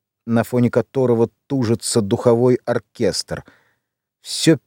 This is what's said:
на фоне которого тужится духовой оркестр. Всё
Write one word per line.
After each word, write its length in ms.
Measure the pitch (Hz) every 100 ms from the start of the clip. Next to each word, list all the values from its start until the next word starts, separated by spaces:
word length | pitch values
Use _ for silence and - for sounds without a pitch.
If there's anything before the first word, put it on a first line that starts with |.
| _ _ -
на 180 | 117
фоне 260 | 110 123 120
которого 600 | 120 - 135 123 117 117 _ -
тужится 560 | 139 113 113 - 117
духовой 560 | 98 120 123 117 127 127 -
оркестр. 800 | 120 - - 101 - - 80 - _ _ _ _ _ _ _
Всё 340 | - - - 160